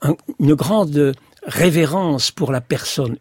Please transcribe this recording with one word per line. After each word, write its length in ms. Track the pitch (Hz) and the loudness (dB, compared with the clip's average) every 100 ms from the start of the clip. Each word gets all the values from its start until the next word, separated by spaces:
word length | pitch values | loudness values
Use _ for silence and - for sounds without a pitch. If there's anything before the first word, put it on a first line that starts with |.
un, 140 | 139 165 - - | 0 -2 -4 0
une 160 | 143 151 | 2 4
grande 580 | 135 214 165 147 139 135 _ _ | 2 0 2 2 0 0 _ _
révérence 840 | - - 175 160 151 185 175 135 - | -8 0 2 2 0 0 -2 -2 -4
pour 220 | - 135 | -4 -2
la 100 | 127 | -2
personne 560 | - 143 - - 123 135 | -2 -6 -4 -4 -4 -4